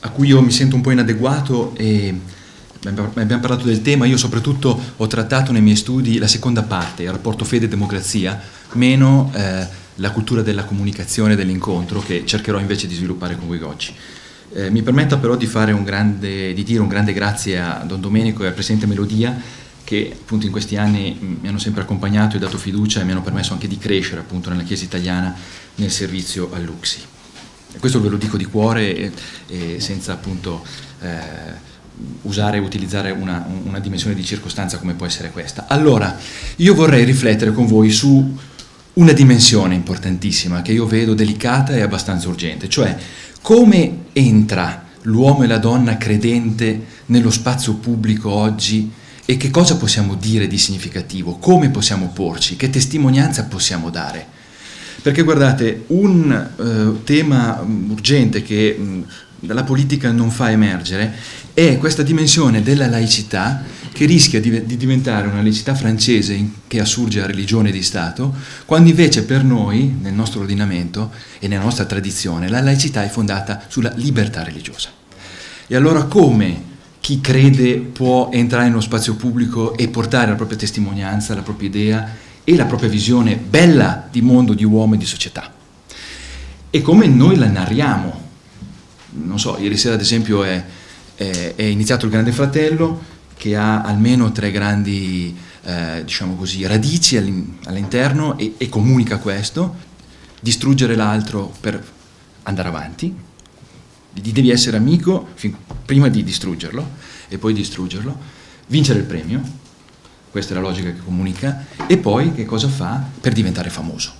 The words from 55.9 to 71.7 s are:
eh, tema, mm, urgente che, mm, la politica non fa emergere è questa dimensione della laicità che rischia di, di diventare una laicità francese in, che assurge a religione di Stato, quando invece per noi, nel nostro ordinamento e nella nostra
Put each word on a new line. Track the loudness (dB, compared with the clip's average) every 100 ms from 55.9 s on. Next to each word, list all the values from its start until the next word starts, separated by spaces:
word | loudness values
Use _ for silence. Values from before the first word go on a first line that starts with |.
| 2 4 4 4
eh, | 2 -2 -6 -2 2 2 0
tema, | 2 2 4 2 2 -2
mm, | -4 -4 -4
urgente | -4 0 4 4 0
che, | -2 2 2 0
mm, | -6 -6 -10 -16 -20 -16
la | -6 -4
politica | 0 0 2 0 0
non | 2 0
fa | 0 2
emergere | 4 2 0 -6 -4 -4 -6 -14 -18 -4
è | 4 4 4
questa | 0 0
dimensione | 0 2 4 4 4 4
della | 4 2 2
laicità | 2 2 0 -2 -2 -2 -4 -8 -14 -14
che | 0 4
rischia | 6 4 2
di, | 2 0
di | -2 -2
diventare | 0 0 2 -2 0
una | 0
laicità | 2 0 0
francese | 0 0 0 2 2 2
in, | -2 -2 -6 -6
che | -2
assurge | -2 0 0 -2
a | -2
religione | -4 0 2 2
di | 0
Stato, | -4 -4 -6 -4 -4 -6 -10 -18
quando | 0 6 8
invece | 8 4 4
per | 2 2
noi, | 4 2 2 2 0 -2
nel | -4
nostro | -2 -4 -4
ordinamento | -4 -2 -2 -2 -4 -6 -8 -8 -20 -10
e | -4
nella | -2
nostra | -2